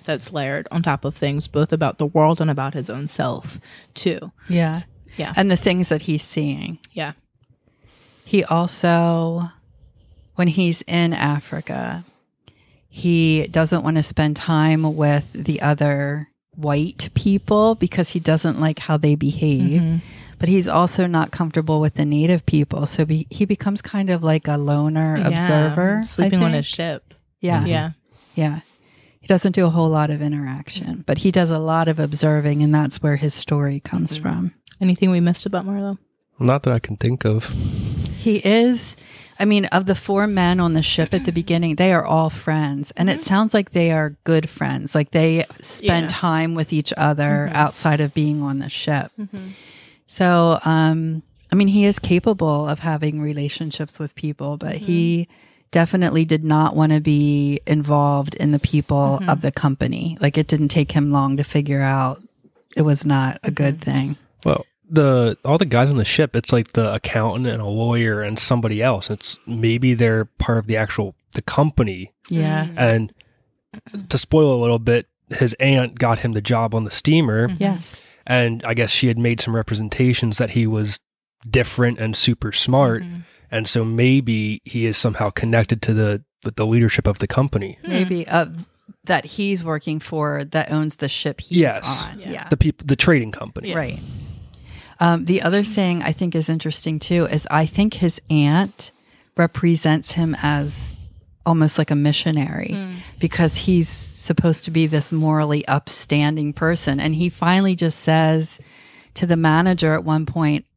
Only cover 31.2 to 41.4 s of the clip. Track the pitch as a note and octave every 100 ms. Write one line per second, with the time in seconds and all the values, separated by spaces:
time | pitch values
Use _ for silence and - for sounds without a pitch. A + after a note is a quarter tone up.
31.2 | G3 F#3 E3+ D#3+ D#3+ D#3+ D#3+ D#3 D3+ D3+
32.2 | D#3 D3+ D3 D3 D3+ D3+ D3 - D3 C#3+
33.2 | D3 - - D3 C#3+ C#3 - F3+ E3 D#3
34.2 | D3+ E3+ F3 - _ - F#3 F3+ F#3+ F3
35.2 | F3 F3 G3+ F3+ F#3+ G3+ G3 G3 _ _
36.2 | _ _ A#2+ C#3 C3+ A#2 - G#2+ A#2 B2+
37.2 | A2 G#2+ - - - - - - - -
38.2 | A#3 G#3 G3 A3 A#3+ A#3+ - - - -
39.2 | - - G3+ G#3 F#3+ F3+ F#3+ F#3+ - G3
40.2 | G#3 G3 F3 F3+ F3 D#3+ D3+ - D#3 F#3+
41.2 | C4 E3+